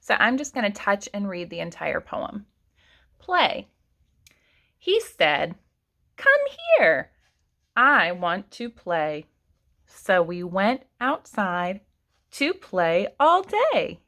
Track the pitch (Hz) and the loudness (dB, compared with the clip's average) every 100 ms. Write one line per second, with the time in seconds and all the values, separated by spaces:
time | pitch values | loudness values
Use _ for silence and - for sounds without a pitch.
0 | - - 220 254 285 - 214 202 - 202 | -2 0 2 0 -4 -4 -4 -4 -2 -2
1 | 202 202 202 180 175 170 165 165 156 147 | -4 -8 -8 -8 -10 -10 -10 -8 -6 -6
2 | - - - 208 202 _ _ _ _ _ | -6 -10 -8 -10 -16 _ _ _ _ _
3 | _ _ _ 359 262 - - _ _ _ | _ _ _ 0 0 0 -12 _ _ _
4 | _ _ _ _ _ _ _ _ - 392 | _ _ _ _ _ _ _ _ 0 0
5 | 453 - 160 143 151 170 _ _ _ _ | 0 0 2 2 -2 -6 _ _ _ _
6 | _ _ - 571 571 554 679 659 202 147 | _ _ 2 4 2 -6 2 4 4 2
7 | - _ _ _ _ _ _ - 254 285 | -2 _ _ _ _ _ _ 0 4 4
8 | 170 180 175 175 202 - 240 233 - 170 | 2 -2 -4 -4 -6 -12 -14 -12 -4 -2
9 | 156 151 156 _ _ _ _ _ _ - | -2 -6 -12 _ _ _ _ _ _ -20
10 | - 185 170 175 175 180 202 254 - _ | 0 2 2 -2 -6 0 0 0 -6 _
11 | 247 302 - - 202 180 180 196 _ _ | -4 -4 -6 -4 -2 -2 -4 -6 _ _
12 | _ _ _ - 285 370 - 185 170 170 | _ _ _ -4 -4 -4 -6 0 2 2
13 | 202 - 294 349 381 415 554 523 165 170 | 0 2 4 4 2 0 0 0 -2 -8